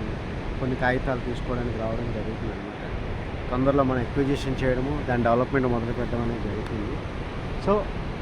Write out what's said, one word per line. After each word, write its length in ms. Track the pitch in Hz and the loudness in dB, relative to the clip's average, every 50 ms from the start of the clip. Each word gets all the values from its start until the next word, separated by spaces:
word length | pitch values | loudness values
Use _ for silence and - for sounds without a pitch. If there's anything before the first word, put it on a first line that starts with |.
| 110 110 107 - - - - - - - - - | -2 -4 -4 -4 -4 -4 -4 -4 -4 -4 -2 -2
కొన్ని 160 | 135 127 127 | 0 0 0
కాగితాలు 440 | 131 131 123 127 131 123 139 131 120 | 2 2 2 2 2 2 0 0 0
తీసుకోవడానికి 580 | - 123 120 113 - - 127 120 123 120 110 - | -2 -2 -4 -4 -2 -2 -2 -2 -2 -2 -2 -2
రావడం 340 | 110 110 113 113 120 120 113 | -2 -2 0 -2 -2 -2 -2
జరుగుతుంది 400 | 110 104 110 113 107 104 104 98 | -2 -2 -4 -4 -4 -4 -4 -4
అనమాట. 960 | 98 98 101 104 107 - - - - - - - - - - - - - - | -6 -6 -8 -8 -8 -6 -6 -4 -4 -4 -4 -4 -4 -4 -4 -4 -4 -4 -2
తొందరలో 320 | 123 123 131 135 139 143 135 | 0 2 4 4 6 6 4
మనం 180 | 127 131 127 | 4 4 2
అక్విజిషన్ 560 | 117 - - 143 139 135 143 135 - 135 127 - 127 | 0 0 2 2 2 2 2 0 0 -2 0 2 2
చేయడము, 380 | 131 127 123 131 139 147 147 - 131 | 2 2 2 2 0 0 -2 0 2
దాని 140 | 123 120 117 | 2 4 6
డెవలప్‌మెంట్ 460 | 117 117 120 127 127 139 135 127 127 | 6 6 6 4 4 2 2 4 4
మొదలు 240 | 120 117 113 117 120 | 2 2 0 0 -2
పెట్టడం 300 | 120 120 117 120 117 117 | -2 -2 -2 0 0 0
అనేది 200 | 113 117 110 104 | 0 -2 -2 -2
జరుగుతుంది. 540 | 104 104 104 110 110 117 107 104 101 - - - - - - - - - - - - - - - | -2 -2 -2 -4 -4 -4 -2 -2 -2 -2 -4 -4 -4 -6 -6 -6 -6 -6 -6 -4 -4 -4 -2 2
So, 140 | 190 202 214 190 - - - - - - - | 2 2 2 2 0 -4 -4 -4 -4 -4 -4